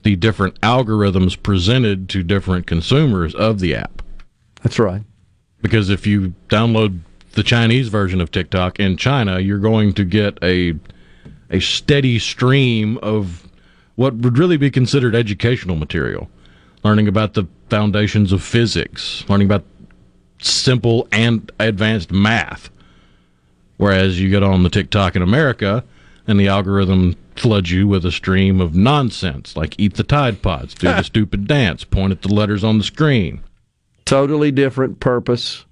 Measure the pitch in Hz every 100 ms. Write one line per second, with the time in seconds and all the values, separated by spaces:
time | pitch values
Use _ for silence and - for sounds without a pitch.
0 | 107 95 110 101 95 - 104 123 110 107
1 | 101 92 92 - - 95 87 127 113 98
2 | 92 98 85 98 95 90 85 82 80 135
3 | 156 95 80 - 110 107 90 60 50 -
4 | - - - _ _ - 113 - 107 98
5 | 107 _ _ _ _ _ - 113 95 98
6 | 107 104 95 87 - 107 117 110 107 90
7 | 80 - - - 101 117 113 123 120 104
8 | 95 92 85 98 85 95 90 - 98 90
9 | 127 139 104 92 98 101 107 110 104 95
10 | 95 107 101 - 90 90 90 78 - -
11 | - - - - _ 95 - - - 143
12 | 131 117 - - 123 139 127 113 107 123
13 | 104 110 95 85 - _ _ _ _ -
14 | 131 113 120 120 180 160 139 127 123 143
15 | 123 113 110 98 117 123 90 82 76 -
16 | 62 50 - _ - - _ _ 104 107
17 | 104 98 107 - 90 _ - 107 107 104
18 | 104 107 98 95 - 120 113 85 - -
19 | - - - 101 190 104 - - - -
20 | _ _ _ _ - - - 127 117 117
21 | - 104 117 113 - - 110 98 110 110
22 | 82 92 104 113 80 - - _ - _
23 | _ _ _ _ _ _ _ _ 101 95
24 | 95 90 95 101 98 92 90 104 80 107
25 | 95 95 90 127 147 113 101 110 - -
26 | - - - 101 98 98 95 98 95 95
27 | 90 87 - - 120 104 87 90 101 95
28 | 87 - - 95 95 95 87 82 110 147
29 | 127 - 92 67 - - 80 - 104 -
30 | 107 147 131 101 101 73 64 - - 214
31 | - 113 104 101 101 147 107 73 - 98
32 | 95 92 95 104 104 104 110 110 - -
33 | 156 127 85 - - _ _ _ _ _
34 | - 135 139 151 151 139 139 131 131 -
35 | 131 123 120 120 - - -